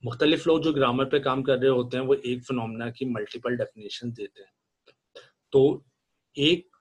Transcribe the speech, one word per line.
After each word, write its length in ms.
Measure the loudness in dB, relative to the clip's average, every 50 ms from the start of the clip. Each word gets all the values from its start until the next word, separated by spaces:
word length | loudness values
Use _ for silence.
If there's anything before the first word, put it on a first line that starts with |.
| -10
मुख्तलिफ 420 | -10 -4 0 2 2 2 2 2 2
लोग 160 | 2 2 2
जो 100 | 0 2
grammar 320 | 4 2 2 4 2 0
पे 140 | 0 0 0
काम 240 | 0 0 -2 -2 0
कर 140 | 0 0 2
रहे 120 | 4 4
होते 280 | 4 2 0 -2 -4 -4
हैं, 60 | 0
वो 100 | 0 0
एक 300 | 0 0 -4 -6 -6 -6
phenomena 480 | -6 -6 -4 -4 -6 -8 -8 -8 -8
की 140 | -8 -6 -6
multiple 520 | -6 -4 -6 -6 -10 -12 -8 -6 -4 -4 -4
definition 540 | -4 -6 _ -18 -16 -14 -14 -10 -10 -10
देते 300 | -10 -10 -12 -14 _ -20
हैं। 120 | -20 _ _ _ _ _ _ _ _ _ _ _ _ _ _ -20 -20 _ _ _ _ _
तो 340 | 4 4 4 4 2 0 _ _ _ _ _ _ _ _ _ _ _ 0
एक 320 | 2 2 2 2 -2 _ _ _